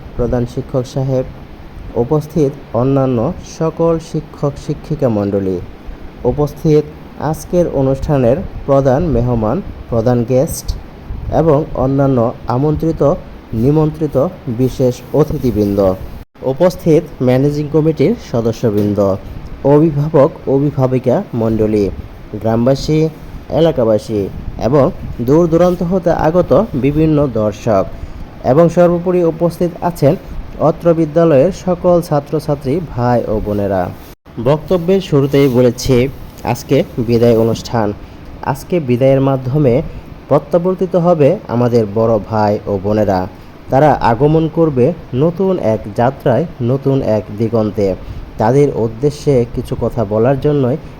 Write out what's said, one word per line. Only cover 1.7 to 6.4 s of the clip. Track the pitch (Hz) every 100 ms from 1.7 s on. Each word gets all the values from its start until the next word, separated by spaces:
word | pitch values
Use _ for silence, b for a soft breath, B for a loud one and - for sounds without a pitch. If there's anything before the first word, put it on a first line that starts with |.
| - - -
উপস্থিত | 120 151 151 175 139 139 -
অন্যান্য | 117 127 139 131 123 123 185 - -
সকল | 165 156 165 165 160
শিক্ষক | 160 - - 147 139
শিক্ষিকা | - 151 - 151 127
মণ্ডলী, | 107 101 98 98 90 - - - - - -
উপস্থিত | 120 143